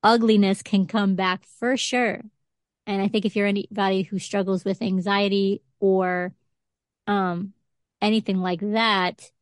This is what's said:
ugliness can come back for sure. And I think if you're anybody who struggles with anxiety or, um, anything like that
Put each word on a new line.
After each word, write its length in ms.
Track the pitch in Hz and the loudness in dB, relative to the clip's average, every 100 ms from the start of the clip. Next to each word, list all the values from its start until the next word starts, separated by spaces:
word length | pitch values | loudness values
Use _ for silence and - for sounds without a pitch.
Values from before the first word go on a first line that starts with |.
ugliness 580 | 208 233 226 214 196 196 | 4 4 4 4 4 0
can 240 | - 196 185 | 0 0 0
come 300 | 226 196 190 | 0 0 0
back 280 | 185 180 _ - | 0 -2 _ -6
for 160 | 240 254 | -2 -2
sure. 440 | - 247 233 - 214 _ _ _ _ _ - | -2 0 0 -2 -12 _ _ _ _ _ -6
And 160 | 196 | -2
I 60 | 202 | 0
think 180 | 214 196 | 0 -2
if 100 | 208 | 0
you're 120 | 202 | 0
anybody 560 | 202 - 208 190 190 | 0 -4 -2 0 0
who 160 | 180 190 | -2 -6
struggles 440 | - 202 190 190 | -4 -4 -2 -2
with 180 | 196 190 | -2 -4
anxiety 800 | 220 190 180 196 202 196 196 202 _ _ | -2 -2 0 0 2 2 0 -2 _ _
or, 540 | 196 190 185 180 180 - _ _ _ _ _ _ - | 2 2 2 -2 -4 -10 _ _ _ _ _ _ -4
um, 460 | 202 185 175 196 - _ _ _ _ | -2 0 -4 -8 -14 _ _ _ _
anything 360 | 208 220 214 190 | 0 0 0 -2
like 220 | 185 175 | -2 -4
that 680 | 202 220 226 196 180 - - _ | -2 0 2 2 0 -4 -20 _